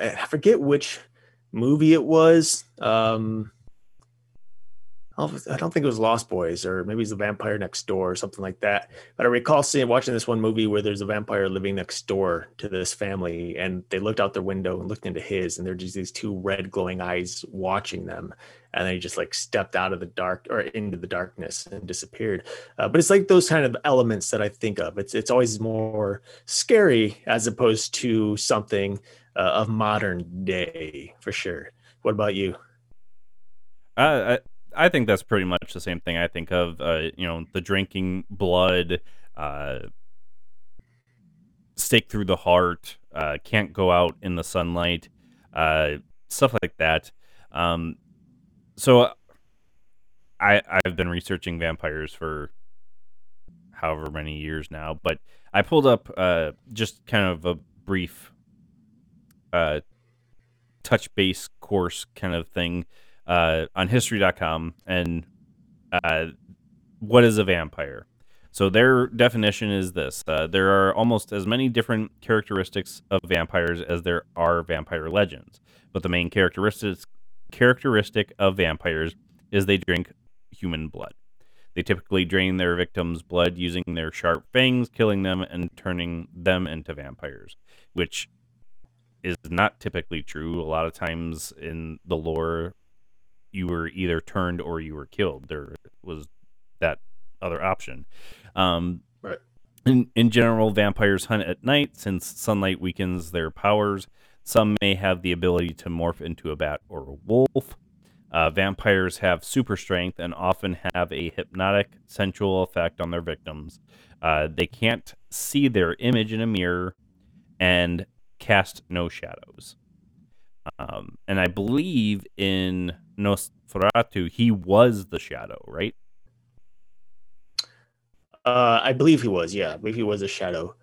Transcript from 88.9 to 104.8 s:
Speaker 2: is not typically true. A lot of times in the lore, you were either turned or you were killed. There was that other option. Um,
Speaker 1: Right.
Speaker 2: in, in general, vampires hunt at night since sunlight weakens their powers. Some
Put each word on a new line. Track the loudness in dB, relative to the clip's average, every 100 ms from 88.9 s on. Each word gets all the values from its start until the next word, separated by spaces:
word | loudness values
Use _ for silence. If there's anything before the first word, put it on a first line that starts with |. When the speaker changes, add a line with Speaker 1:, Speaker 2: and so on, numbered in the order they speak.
| _ _ _
Speaker 2:
is | -8 -8 -4
not | 0 0 0
typically | -8 -6 -6 -8
true. | -8 -8 -6 -6
A |
lot | -4 -2 -2
of |
times | -4 -6 -4 -6 -8 -12
in | -12 -12 -10 -10 -14
the | -6 -4
lore, | -2 -4 -2 -4 -6 -12 _ -20 -20 -20 -20 -20 -12
you | -6 -4
were | -4 -6
either | -4 -2 -2
turned | -4 -4 -4 -4
or | -6 -8
you | -8
were | -12 -12
killed. | -2 -2 -2 -10
There | -12 -10 -16 -20 -20
was | -14 -14 -14 -20 -20 -20 -20 -4
that | -4 -4 -8 -10 -10 -10
other | -8 -4
option. | -2 -4 -6 -12 -12 -14 -16 -18 -12 0
Um, | 2 2 -2 -6 -12 _
Speaker 1:
Right. | -14 -14 _ -20 -20 _ 4
Speaker 2:
in, | 4 4
in | 2 4
general, | 6 4 4 4
vampires | 4 2 4 4 4 0
hunt | -2
at | -2 -4
night | 0 2 2 -4
since | -4 -4 -6
sunlight | -6 -2 0 0 0
weakens | -4 -4 -4 -4 -4
their | -4 -4
powers. | 0 2 4 2 0 -6 -20 _ _
Some | 0 2 4 2